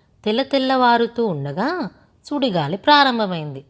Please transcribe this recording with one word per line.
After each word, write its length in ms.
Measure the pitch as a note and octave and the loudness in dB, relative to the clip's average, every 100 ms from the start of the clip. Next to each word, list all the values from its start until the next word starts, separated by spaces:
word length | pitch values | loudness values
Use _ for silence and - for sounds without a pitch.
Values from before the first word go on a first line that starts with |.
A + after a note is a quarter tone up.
| _ _ G#3 | _ _ -4
తెల్ల 160 | A3+ | -2
తెల్లవారుతూ 840 | C4+ C#4 C4 C4 B3 A#3+ A#3 A#3 A#3 | 0 0 0 2 4 4 2 -2 -2
ఉండగా 640 | D3+ C#3 C#3+ B3 F4+ A3+ - _ _ - | -2 -6 -4 -4 -4 -6 -12 _ _ -8
సుడిగాలి 520 | C#4+ B3+ F3+ C#3+ G3 | -4 -2 -2 -2 -2
ప్రారంభమైంది. 880 | D4 D4 C4+ A#3 G#3 E3+ D3+ C3 - | 4 4 4 2 -2 -4 -8 -12 -16